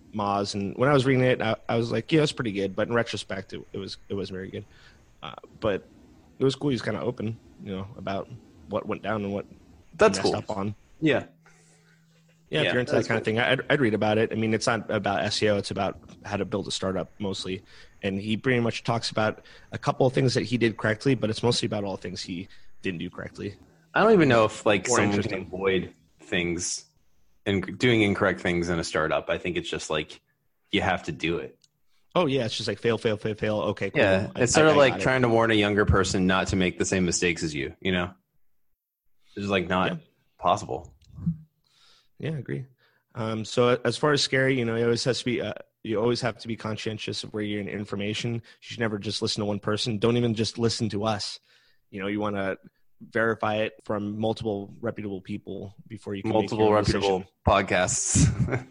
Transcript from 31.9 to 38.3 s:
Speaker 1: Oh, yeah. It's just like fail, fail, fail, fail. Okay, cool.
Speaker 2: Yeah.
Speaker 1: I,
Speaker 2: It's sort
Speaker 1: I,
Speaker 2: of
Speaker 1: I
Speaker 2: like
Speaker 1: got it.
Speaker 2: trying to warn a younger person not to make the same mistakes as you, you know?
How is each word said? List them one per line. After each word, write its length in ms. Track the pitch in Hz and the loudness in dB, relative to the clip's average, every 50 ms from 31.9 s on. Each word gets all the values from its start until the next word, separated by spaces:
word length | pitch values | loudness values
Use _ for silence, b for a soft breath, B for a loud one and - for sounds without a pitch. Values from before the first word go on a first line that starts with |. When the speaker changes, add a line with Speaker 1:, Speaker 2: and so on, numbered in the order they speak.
| _ _ _ _ - | _ _ _ _ -2
Speaker 1:
Oh, 100 | 175 180 | 0 0
yeah. 200 | 143 135 135 120 | 2 0 0 -2
It's 100 | 110 - | -2 -4
just 140 | - 113 - | -6 -6 -6
like 100 | 101 - | -4 -2
fail, 180 | - 117 113 107 | 0 0 0 0
fail, 200 | - 113 107 101 | 0 -2 -2 -2
fail, 180 | - 110 107 | -4 -6 -6
fail. 240 | - - 107 107 104 78 101 101 | -4 -2 -2 -2 0 -2 -2 -2
Okay, 160 | - 104 98 | -4 -4 -2
cool. 100 | - 151 | 2 2
Speaker 2:
Yeah. 280 | 117 98 95 95 101 - - | 4 4 4 2 2 -2 -2
Speaker 1:
I, 100 | - 127 | 0 0
Speaker 2:
It's 100 | 117 - | 4 6
sort 140 | 160 156 156 | 6 6 8
Speaker 1:
I, 20 | |
Speaker 2:
of 60 | 151 | 8
Speaker 1:
I 40 | 147 | 8
Speaker 2:
like 140 | 139 131 113 | 6 6 4
Speaker 1:
got 60 | - | 2
it. 20 | - | 0
Speaker 2:
trying 180 | 131 131 131 123 | 2 2 4 4
to 60 | 120 | 4
warn 220 | 113 113 113 113 | 4 4 4 4
a 40 | 113 | 4
younger 300 | 104 101 104 104 101 104 | 4 4 4 4 4 4
person 400 | 90 - 101 92 90 - 101 92 | 4 4 4 4 2 2 2 2
not 220 | 92 92 95 95 - | 4 4 2 2 2
to 80 | - | 2
make 240 | 95 92 90 82 - | 2 2 2 2 0
the 60 | 101 | -2
same 180 | - - 95 92 | 0 2 2 2
mistakes 400 | 87 82 - 90 90 85 - 90 | 2 0 2 0 0 0 0 -2
as 100 | 80 76 | -4 -4
you, 200 | 71 67 - - - | -4 -6 -8 -8 -6
you 100 | - 95 | -2 0
know? 200 | 92 90 87 90 - _ _ _ | 0 0 0 -4 -6 _ _ _